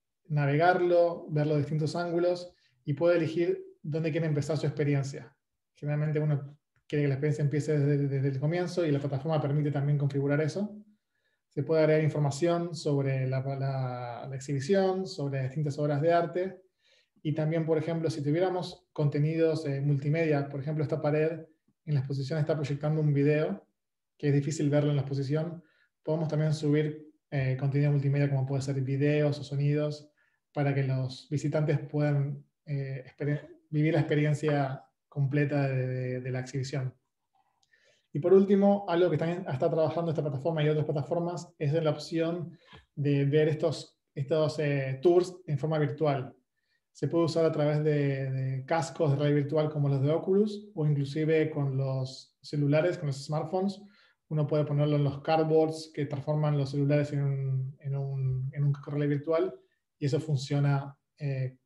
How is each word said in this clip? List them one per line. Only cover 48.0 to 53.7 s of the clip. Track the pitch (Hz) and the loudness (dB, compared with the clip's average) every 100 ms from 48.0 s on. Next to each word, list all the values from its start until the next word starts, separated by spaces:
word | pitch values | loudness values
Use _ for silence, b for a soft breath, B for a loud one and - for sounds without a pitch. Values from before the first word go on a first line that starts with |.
| 139 135 135 | 0 0 -2
de | 135 131 131 131 | -4 -4 -4 -2
cascos | - 135 - 160 | -2 -2 0 0
de | 139 | 2
realidad | 147 147 | 2 2
virtual | 135 151 151 | 2 0 0
como | 147 143 | 0 0
los | 139 | 2
de | 143 | 2
Oculus | 165 190 190 214 - - | 0 2 2 2 -2 -10
o | 165 151 | -4 0
inclusive | 143 139 156 156 160 156 | 0 -2 -2 2 2 2
con | 147 139 135 | 0 -2 -2
los | 135 135 127 - - _ | -2 -4 -6 -10 -20 _
celulares, | - 147 143 151 175 175 | -8 -2 2 4 2 0
con | 147 | -4
los | 131 | -6
smartphones. | - 156 160 185 196 | -4 -4 -2 -2 -2